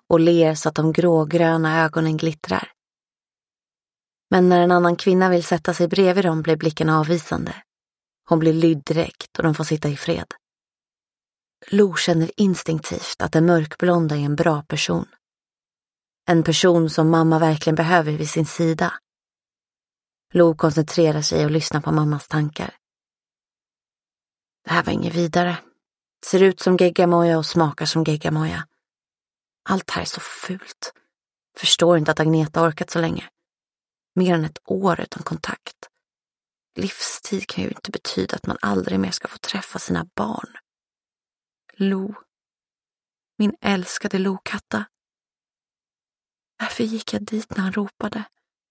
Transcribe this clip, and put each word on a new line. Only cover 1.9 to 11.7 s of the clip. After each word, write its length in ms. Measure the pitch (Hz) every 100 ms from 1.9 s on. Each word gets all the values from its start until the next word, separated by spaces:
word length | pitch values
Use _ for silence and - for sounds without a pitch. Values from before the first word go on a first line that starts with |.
| 160 160 156
glittrar. 560 | 160 156 - - - _ _ _ _ _ _ _ _ _ _ _ _ _ _ _ _
Men 180 | 190 180
när 120 | 180
en 100 | 175
annan 260 | 180 175 175
kvinna 320 | 202 185 185
vill 160 | 175
sätta 300 | 156 170 -
sig 140 | 175 175
bredvid 360 | 185 185 180
dem 180 | 185 160
blir 140 | 156 156
blicken 320 | 160 156 156
avvisande. 760 | 156 151 170 - - - - - _ _ _ _ _ -
Hon 100 | 165
blir 140 | 160
lyddräkt 840 | 160 165 151 - 160 - - - -
och 40 |
de 120 | 165
får 100 | 151
sitta 240 | 156 151 151
i 80 | 143
fred. 380 | - 170 170 - _ _ _ _ _ _ _ _ _ _ _ _ -